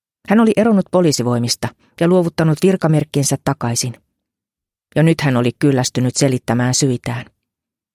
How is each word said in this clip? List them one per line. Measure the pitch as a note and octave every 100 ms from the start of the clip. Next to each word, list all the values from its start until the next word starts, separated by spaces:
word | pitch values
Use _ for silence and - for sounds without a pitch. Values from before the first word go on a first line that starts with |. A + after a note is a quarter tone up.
| _ _ -
Hän | G#3
oli | A3+ G3
eronnut | A3+ G3+ -
poliisivoimista | F3+ E3+ C3+ A#2+ A#2+ A#2 - A2+ - _ -
ja | E3+
luovuttanut | F3+ E3+ - D#3+ D3+
virkamerkkinsä | F#3 F#3 D#3+ D#3 D3 D3+ C3+ C#3
takaisin. | - C#3 A#2+ A#2 B2 A2+ _ _ _ _ _ _ _ _ _ -
Jo |
nyt | D#3+ D#3+
hän | D3 B2
oli | A#2+ -
kyllästynyt | C#3+ C3 B2+ C3+ B2+ -
selittämään | C#3 B2+ - A#2+ B2
syitään. | B2+ C#3 B2 A#2+ A#2+ - _ _ _ _ _ _